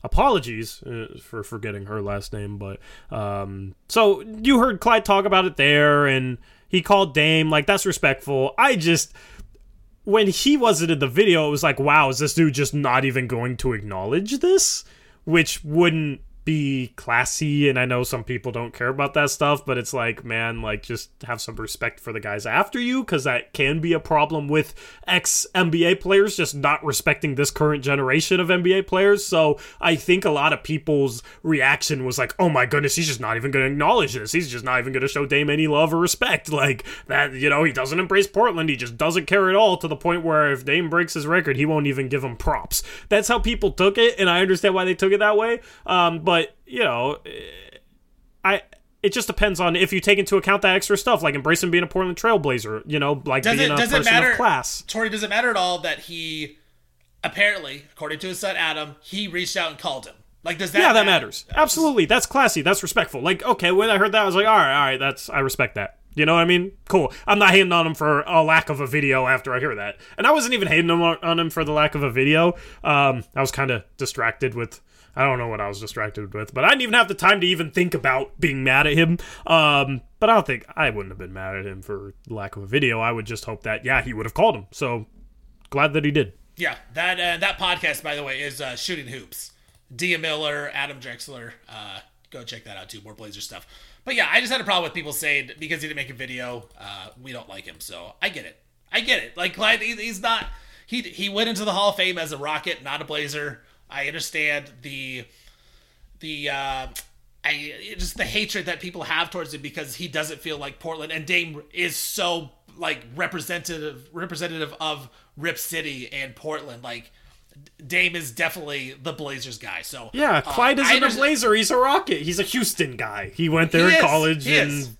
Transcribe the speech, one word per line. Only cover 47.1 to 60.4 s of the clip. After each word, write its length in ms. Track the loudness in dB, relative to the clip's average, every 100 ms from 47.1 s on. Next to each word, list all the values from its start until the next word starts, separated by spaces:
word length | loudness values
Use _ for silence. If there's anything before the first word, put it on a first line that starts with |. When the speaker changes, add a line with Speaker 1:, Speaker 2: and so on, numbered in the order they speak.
| -4 -12 -16 -16 -20 -20 -20 _ _ _ _ _ _
Speaker 1:
I, 180 | 0 0 -4 -20 _ _
it 100 | 0
just 140 | 0 -4
depends 320 | 0 0 2
on 160 | 0
if 160 | 2 2
you 60 | 2
take 200 | 4 2
into 180 | 4 2
account 240 | 2 2
that 120 | 4
extra 200 | 2 2 0
stuff, 260 | 2 2
like 100 | 2
embracing 360 | 0 0 2 4
being 120 | 2
a 40 | 0
Portland 300 | -2 -2 0
Trailblazer, 640 | 2 4 2 -2 -4 -8
you 140 | -4 -2
know, 220 | 0 -2
like 160 | 0 0
Speaker 2:
Does 140 | 2 2
Speaker 1:
being 140 | 2
Speaker 2:
it, 20 |
Speaker 1:
a 40 | 2
Speaker 2:
does 140 | 2
it 60 | 2
Speaker 1:
person 160 | 4
Speaker 2:
matter, 180 | 4 4
Speaker 1:
of 60 | 4
class. 460 | 2 2 -2 -10 -8
Speaker 2:
Tori, 220 | -4 -4
does 140 | -4
it 60 | -2
matter 200 | 0 0
at 60 |
all 240 | 0 0 -2
that 180 | -4 -6
he, 580 | -10 -12 -8 -8 -10 -14 _ _ _ _ _ _
apparently, 640 | -6 0 0 0 -8 -14 -16
according 280 | -12 -8 -8
to 80 | -8
his 120 | -6
son 160 | -6
Adam, 400 | -2 -2 -4 -10 -14
he 260 | -12 -8 -6
reached 300 | -6 -4 -4
out 140 | -6
and 80 | -6
called 260 | -8 -8
him? 100 | -12 -20 _ _